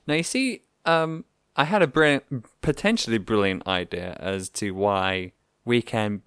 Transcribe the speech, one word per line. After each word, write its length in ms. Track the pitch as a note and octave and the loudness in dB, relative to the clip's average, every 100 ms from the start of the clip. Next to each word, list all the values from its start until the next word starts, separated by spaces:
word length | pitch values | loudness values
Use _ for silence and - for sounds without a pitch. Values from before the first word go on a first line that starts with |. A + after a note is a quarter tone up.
| - | -2
Now, 80 | |
you 80 | D#3 | -2
see, 400 | E3+ B3+ C4 G#3+ _ _ | 0 -2 -2 -4 _ _
um, 400 | D#3+ E3 D#3+ D#3+ - _ _ - | 0 2 0 -4 -12 _ _ -2
I 60 | |
had 160 | D3 G#3 | 2 4
a 40 | D#3 | 4
brilliant, 580 | D#3+ D3+ C3+ - C3 - _ | 4 4 2 -2 -10 -10 _
potentially 560 | - C#3+ G3+ A3+ - A2+ | -4 0 0 0 0 -2
brilliant 480 | F2+ G#2+ G2 F#2 - | 2 2 2 0 -2
idea 500 | F#2 F2+ F2 F2+ - | -2 -2 -6 -8 -8
as 280 | F#2 F#2+ F#2 | -4 -4 -6
to 220 | - G2+ | -6 -6
why 600 | F#2+ G2+ G2 F#2+ F#2 F#2 _ _ _ | 0 2 2 2 -2 -6 _ _ _
we 160 | A#2 A#2+ | 0 0
can 400 | - A2+ G#2 G2+ | 2 -2 -2 -4